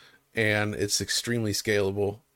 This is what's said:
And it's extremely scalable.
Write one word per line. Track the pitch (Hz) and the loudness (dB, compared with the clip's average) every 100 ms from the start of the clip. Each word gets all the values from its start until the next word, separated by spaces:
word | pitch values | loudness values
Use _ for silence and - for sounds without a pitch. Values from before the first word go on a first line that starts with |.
| - _ _ | -20 _ _
And | - 107 107 104 104 | 0 2 2 0 -2
it's | 101 - | -2 -2
extremely | 101 - - 120 110 | -2 -2 -2 -2 0
scalable. | 98 - 104 98 101 101 107 _ | -2 0 2 2 0 -2 -4 _